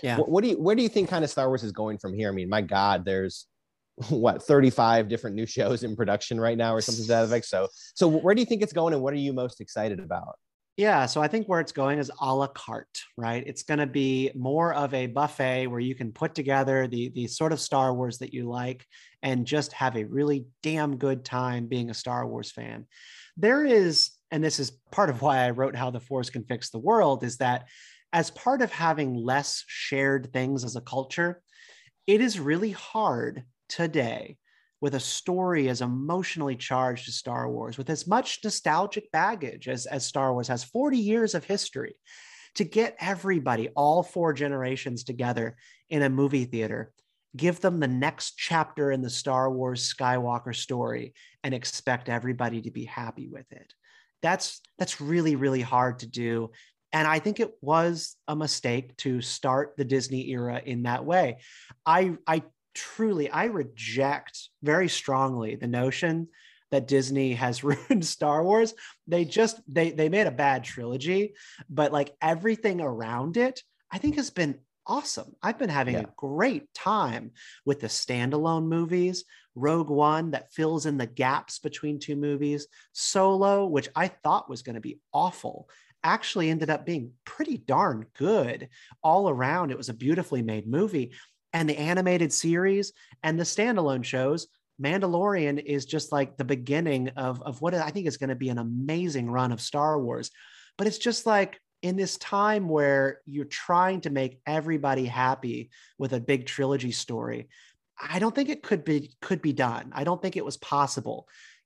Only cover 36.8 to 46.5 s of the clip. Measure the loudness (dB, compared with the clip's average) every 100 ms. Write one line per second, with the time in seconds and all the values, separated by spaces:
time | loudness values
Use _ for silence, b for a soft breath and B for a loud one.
36.8 | 0 -2 -8 -10 -6 -4 -4 -6 -8 -8
37.8 | -6 -4 0 0 0 -4 -6 -2 2 2
38.8 | 2 -4 -4 0 0 0 -6 -8 -6 -6
39.8 | -4 -6 -4 0 2 2 0 -4 -2 0
40.8 | 2 2 2 2 2 0 -2 -4 -4 -8
41.8 | -10 -12 B B B B B -4 0 2
42.8 | 2 0 -6 -2 0 0 2 0 -2 0
43.8 | 2 4 2 0 0 2 -2 -2 -2 -4
44.8 | -6 -8 -8 -4 -2 -2 -4 b b b
45.8 | -4 2 2 4 2 2 0